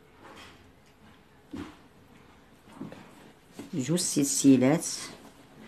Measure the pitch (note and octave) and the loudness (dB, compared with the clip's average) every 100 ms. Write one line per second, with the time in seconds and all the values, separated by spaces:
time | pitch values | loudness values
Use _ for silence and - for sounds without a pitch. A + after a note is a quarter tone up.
0 | - - - - - - - - - - | -20 -20 -20 -20 -20 -20 -20 -20 -20 -20
1 | - - - - - - - - - - | -20 -20 -20 -20 -18 -14 -14 -18 -20 -20
2 | - - - - - - - - - - | -20 -20 -20 -20 -20 -20 -20 -16 -16 -16
3 | - - - - - - - D#3+ B2+ F3 | -20 -20 -20 -20 -20 -20 -10 -6 -2 -2
4 | - - C#3 - C#3 C3 B2+ D#3+ - - | -2 0 0 4 6 8 6 2 -2 -10
5 | - - - - - - | -12 -16 -20 -20 -20 -20